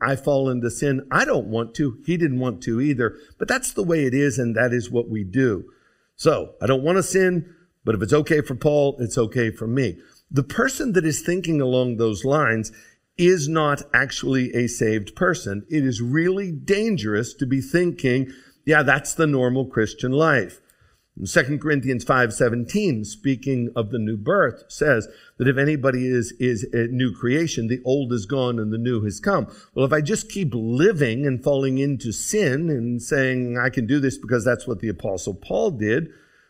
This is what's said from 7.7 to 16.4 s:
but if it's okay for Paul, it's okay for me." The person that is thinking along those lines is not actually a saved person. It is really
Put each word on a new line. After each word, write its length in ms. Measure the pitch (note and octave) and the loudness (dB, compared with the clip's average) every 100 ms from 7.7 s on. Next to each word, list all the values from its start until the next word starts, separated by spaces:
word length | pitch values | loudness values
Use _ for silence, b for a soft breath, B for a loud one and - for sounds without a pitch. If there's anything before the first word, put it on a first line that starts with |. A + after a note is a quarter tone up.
| _ - | _ -2
but 100 | G#2+ | 0
if 60 | |
it's 100 | G#2 | 2
okay 300 | D3 D3 D3+ | 2 4 0
for 140 | - B2+ | 0 -2
Paul, 420 | D3+ D3 C#3+ C3+ | 2 4 2 0
it's 180 | A#2 - | -2 0
okay 320 | A2 B2 A2+ | 0 0 -2
for 180 | G#2+ A2+ | -2 -2
me." 320 | C3 A#2 E2 B B B | 0 -2 -4 B B B
The 140 | C3+ | -2
person 500 | C3 - C4 - C#4 | -2 0 -2 0 0
that 120 | F#3 D#3+ | 2 2
is 160 | C#3+ | 0
thinking 400 | - F#3 E3 D3+ | -2 -2 0 0
along 360 | B2+ B2+ B2+ A2 | 2 2 0 0
those 280 | A2+ G#2 C3 | 0 0 0
lines 460 | D3+ B2+ A2+ G#2+ B B B _ - | 2 2 0 -4 B B B _ 2
is 300 | F3 F#3 D3 | 4 4 2
not 360 | D#3+ D3+ C#3+ - | 0 0 0 0
actually 600 | A#2+ C3+ - C3+ C3 B2+ | 0 0 -4 -2 0 0
a 140 | A#2+ A#2+ | -2 -2
saved 480 | - A2 A2 G2 - | 0 0 0 -4 -2
person. 500 | F3+ E3+ G2+ G2+ - | 0 0 -4 -8 -4
It 160 | D3+ C3+ | -2 0
is 160 | A2 | -2
really 500 | A#2+ D3+ F3 F#3+ | -2 0 0 -2